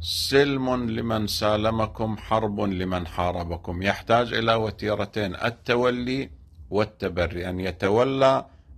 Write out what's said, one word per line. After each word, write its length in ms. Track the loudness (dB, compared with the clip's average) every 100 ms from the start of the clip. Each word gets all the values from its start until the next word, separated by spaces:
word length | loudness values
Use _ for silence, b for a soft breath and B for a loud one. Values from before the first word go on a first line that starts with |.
سلم 880 | -8 -4 2 4 4 2 0 0 -2
لمن 380 | -2 -2 0 -2
سالمكم، 920 | 0 2 2 2 0 -2 -2 -4 -4
حرب 440 | -2 0 0 0
لمن 460 | -2 -2 0 -2 -4
حاربكم، 720 | -2 -2 -2 -4 -6 -6 -2
يحتاج 520 | 0 0 4 4 4
إلى 220 | 0 2 2
وتيرتين: 800 | 0 -2 -2 -2 -2 -4 -4 -2
التولي 920 | -4 -4 0 2 2 0 -2 -4 -6 -12 -20 -20 -4
والتبري، 800 | 0 0 -2 -4 0 -2 -2 -6
أن 100 | -4
يتولى 840 | -4 -2 2 4 2 4 4 4 -2 b b